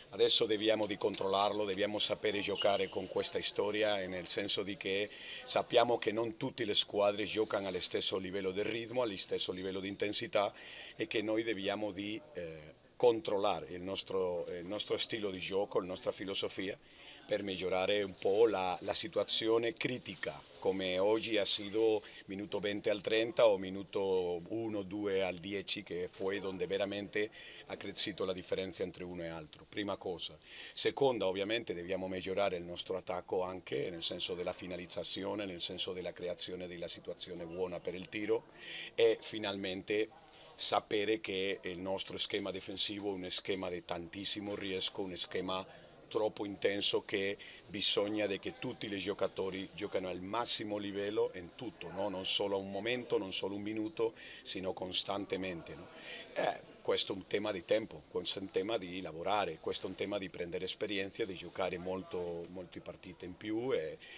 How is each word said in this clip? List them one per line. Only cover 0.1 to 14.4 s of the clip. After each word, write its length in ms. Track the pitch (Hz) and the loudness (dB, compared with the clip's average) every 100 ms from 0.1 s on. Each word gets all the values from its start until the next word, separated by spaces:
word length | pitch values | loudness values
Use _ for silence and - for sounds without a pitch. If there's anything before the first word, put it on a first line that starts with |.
adesso 340 | 101 117 - 110 | 6 8 8 6
dobbiamo 400 | 107 107 110 104 | 6 6 6 4
di 120 | 101 | 2
controllarlo, 680 | - 98 98 98 104 104 101 | 2 2 4 6 6 4 2
dobbiamo 340 | 92 101 104 | 2 2 2
sapere 400 | - 101 107 101 | 2 2 2 2
giocare 480 | 98 95 107 98 95 | 2 4 4 4 2
con 220 | 104 92 | -2 -2
questa 320 | 98 95 95 | 0 0 0
storia, 600 | - - 104 107 107 101 | 0 0 2 4 4 2
e 60 | 92 | 0
nel 180 | 92 82 | -4 -2
senso 380 | - 98 - | -2 0 0
di 140 | 95 98 | -2 -2
che 320 | 98 98 104 - - - | 0 0 0 -4 -12 -10
sappiamo 540 | - 107 - 117 120 113 | 0 0 6 6 6 4
che 160 | 113 | 2
non 240 | 110 117 110 | 0 0 -2
tutte 260 | 135 - | -6 -2
le 120 | 107 101 | 0 2
squadre 500 | - 101 101 101 95 | 4 4 4 4 0
giocano 420 | 92 110 104 98 | 0 2 2 0
allo 140 | 90 | 0
stesso 340 | - 104 - 98 | 0 0 0 0
livello 340 | 92 98 95 | -2 -2 0
del 120 | 95 | 0
ritmo, 380 | 101 117 113 123 | 0 -2 -2 0
allo 160 | 120 95 | 0 0
stesso 340 | - 92 - | -2 -2 -2
livello 300 | 92 95 95 | -2 -2 -2
di 80 | 95 | -4
intensità, 640 | 98 104 101 113 107 101 - - - - - | -2 0 0 2 2 2 0 -14 -14 -10 -6
e 120 | - | -2
che 140 | 117 | 0
noi 220 | 104 110 | 2 0
dobbiamo 480 | 113 98 98 101 107 | 0 0 0 -2 -2
di, 280 | 92 104 110 - | -4 -4 -6 -8
eh, 420 | 87 82 80 78 - - - | -8 -8 -10 -14 -20 -18 4
controllare 720 | 123 113 - 101 104 82 73 | 4 4 2 2 2 0 -4
il 140 | 87 | -8
nostro, 640 | 92 95 - 95 92 87 | -6 -4 -2 0 0 0